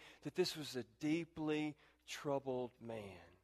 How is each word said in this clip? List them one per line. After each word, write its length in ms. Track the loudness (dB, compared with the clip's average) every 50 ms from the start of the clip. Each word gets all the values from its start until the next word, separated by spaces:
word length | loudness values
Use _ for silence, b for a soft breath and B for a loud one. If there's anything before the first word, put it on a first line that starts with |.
| B B B B
that 140 | -8 -4 2
this 200 | 4 4 4 2
was 220 | -2 -6 -4 -2 -4
a 80 | -4 -4 -8 _
deeply 760 | 2 2 4 4 2 -2 -4 -4 0 2 2 2 2 0 -2 b b b b b b -12
troubled 640 | -10 -4 0 2 2 2 2 0 0 0 0 -2 -6 -10
man." 400 | -10 -8 -6 -6 -6 -8 -12 -14 -18 -20 -20 _